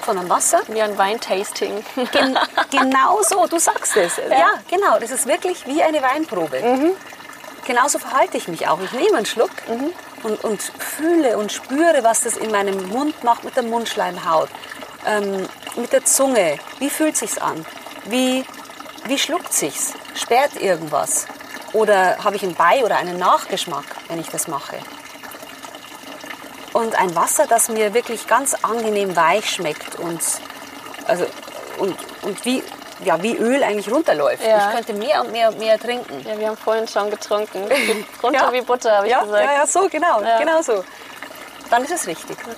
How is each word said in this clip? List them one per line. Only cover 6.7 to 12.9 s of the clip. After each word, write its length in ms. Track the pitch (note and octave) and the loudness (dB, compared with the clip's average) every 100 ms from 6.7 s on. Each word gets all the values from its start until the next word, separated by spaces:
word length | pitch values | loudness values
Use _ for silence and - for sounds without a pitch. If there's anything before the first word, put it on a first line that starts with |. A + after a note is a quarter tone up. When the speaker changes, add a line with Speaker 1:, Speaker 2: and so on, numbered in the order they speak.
| C4 D#4+ F#4+ - - - - - - - | 4 4 2 -6 -18 -18 -18 -16 -8 0
Speaker 1:
Genauso 340 | A#3+ C#4+ D4+ | 2 2 0
verhalte 380 | A#3 C4 F4+ B3+ | 0 2 2 0
ich 100 | - | -4
mich 180 | D#3+ - | -4 0
auch. 100 | E3 | 0
Ich 120 | F#3 | -2
nehme 240 | A#3+ G4+ D4+ | 2 4 4
einen 80 | G3+ | 2
Schluck 260 | A3 F#4+ - - | 0 0 -2 -6
Speaker 2:
Mhm. 240 | A#3 D4 - - - | -4 -4 -6 -14 -8
Speaker 1:
und, 200 | A3 G#3+ | -6 -4
und 180 | A3+ G3+ | -2 -4
fühle 760 | - - - - D#4+ E4+ C4 G3+ | -6 -10 -10 -2 2 4 4 2
und 140 | G#3 | -2
spüre, 500 | - - C#4 E4+ D4 | -6 -2 2 4 6
was 180 | A3+ A3+ | 4 2
das 160 | A#3 - | 0 -2
in 120 | A3 | -2
meinem 360 | G3+ G3 G3 | 0 0 -2
Mund 340 | F#3 | -2